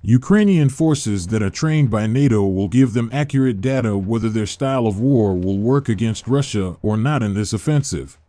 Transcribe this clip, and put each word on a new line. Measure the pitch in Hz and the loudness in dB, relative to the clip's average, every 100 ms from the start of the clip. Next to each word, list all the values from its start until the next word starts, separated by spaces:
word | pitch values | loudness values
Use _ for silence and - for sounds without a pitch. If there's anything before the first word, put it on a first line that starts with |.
Ukrainian | - 123 - 208 208 180 143 | 4 2 4 4 4 4 2
forces | - 160 147 110 101 87 | 2 0 0 -2 -4 -2
that | 110 | -2
are | 98 | -2
trained | - 160 156 135 | -2 -2 2 2
by | 107 110 | 2 0
nato | 123 143 110 98 | 2 2 4 2
will | 95 101 | 0 0
give | 123 131 | 2 2
them | 110 117 | 2 -4
accurate | 131 147 135 131 104 | -4 -2 0 0 0
data | 127 131 117 101 | -2 0 0 -2
whether | 95 113 113 | -2 -2 -2
their | 110 104 | -2 -4
style | - 135 135 117 | -4 -4 0 -2
of | 98 | 0
war | 127 131 104 90 | 2 2 2 0
will | 92 98 | -2 -2
work | 110 139 139 | 2 0 0
against | 101 113 104 - | -2 -2 -4 -2
Russia | 135 139 107 92 82 | -2 0 -4 -4 -4
or | 107 107 | -4 -2
not | 120 151 | -2 -2
in | 110 101 | -2 -2
this | 104 | -4
offensive. | 107 - 151 143 80 65 - | -4 0 -2 -2 -6 -10 -18